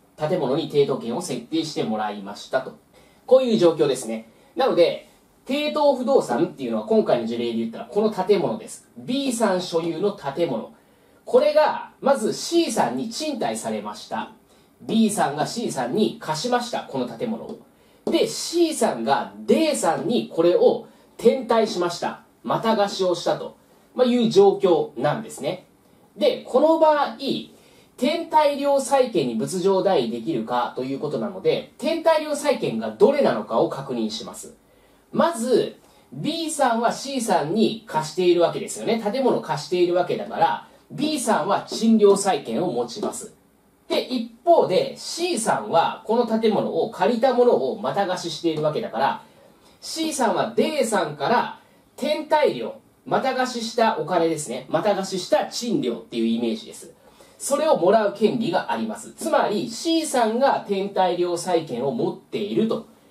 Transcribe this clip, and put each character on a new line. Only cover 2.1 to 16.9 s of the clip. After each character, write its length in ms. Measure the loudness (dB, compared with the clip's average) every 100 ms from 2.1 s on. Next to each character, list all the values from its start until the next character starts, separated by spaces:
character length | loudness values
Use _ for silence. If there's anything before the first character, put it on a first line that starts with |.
い 120 | -8
ま 120 | -12
し 160 | -14 -6
た 120 | -6
と。 160 | -6 -16 _ _ _ _ 4
こ 100 | 4
う 40 |
い 120 | 6
う 20 | 4
状 180 | 4
況 120 | 4 0
で 80 |
す 140 | 0 -4
ね。 220 | -8 -10 _ _ -2
な 100 | 0
の 80 |
で、 340 | 4 4 2 -12 _ _ _ -6
抵 260 | -4 -2
当 220 | 2 2
不 100 | 2
動 180 | 2 2
産 240 | 2 0 -2
っ 60 |
て 120 | -2
い 40 | -4
う 40 |
の 60 | -4
は 60 |
今 200 | 2 2
回 160 | 4 0
の 60 | 0
事 120 | -4
例 80 | -2
で 20 |
言 140 | -2 -4
っ 20 |
た 80 | -8
ら 60 |
こ 160 | -6 0
の 100 | 0
建 300 | 0 2 2
物 180 | 2 -4
で 100 | -10
す。 200 | -18 _ -16
B 340 | -6 -4 -2
さ 220 | 0 0
ん 60 | 0
所 200 | -2 -4
有 200 | -2 -2
の 120 | -4
建 360 | -4 -8 -2 -2
物。 240 | -2 -8 -18 _ _ _ _
こ 160 | 2 4
れ 140 | 6
が、 380 | 4 4 2 -8 -4
ま 160 | 0 2
ず 160 | 0
C 400 | -4 0 2 2
さ 180 | 0 -2
ん 60 | -2
に 140 | -6
賃 280 | -6 -6 -4
貸 180 | -4 -4
さ 140 | -6
れ 100 | -6
ま 140 | -8
し 140 | -12 -10
た。 240 | -8 -8 -14 _ _ _ _
B 280 | -2 4 4
さ 200 | 2 -2
ん 60 | 0
が 100 | -4
C 240 | -4 -6
さ 160 | -4 -2
ん 80 |
に 220 | 2 0 0
貸 300 | -6 -4 0
し 0 |
ま 120 | -2
し 120 | -2
た。 100 | -8
こ 160 | -6